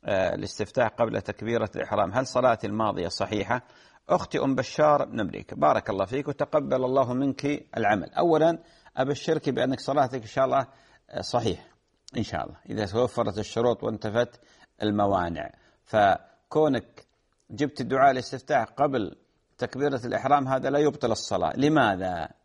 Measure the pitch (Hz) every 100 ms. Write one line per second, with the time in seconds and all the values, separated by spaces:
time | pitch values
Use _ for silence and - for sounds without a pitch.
0 | - 98 92 87 101 - 104 - 113 -
1 | 117 110 98 98 107 117 110 - - 104
2 | 95 107 135 127 123 113 107 104 110 95
3 | 87 - 98 107 98 123 - - - _
4 | - 175 180 147 135 131 127 - 151 147
5 | 139 117 104 101 104 - 151 120 - 98
6 | 98 127 143 143 147 156 139 131 127 131
7 | 123 123 139 131 143 147 - - 107 104
8 | - - 175 156 160 165 - _ - -
9 | 131 143 - 165 - 123 127 135 - 143
10 | 131 127 110 - 135 131 127 _ _ _
11 | _ - - 123 113 85 - _ _ _
12 | - 123 104 80 50 - - 107 104 107
13 | 123 - 113 101 104 - 120 117 110 107
14 | 110 107 123 - _ _ _ _ 107 104
15 | 101 98 87 80 - - _ _ _ 110
16 | 101 90 - _ _ 156 156 127 - -
17 | _ _ _ _ _ 107 143 - 120 131
18 | 139 127 120 131 - 143 110 - 156 131
19 | 95 - _ _ _ _ 127 127 143 135
20 | 117 117 135 143 131 135 135 143 151 151
21 | 120 113 - 95 85 - 143 156 117 95
22 | 92 87 80 -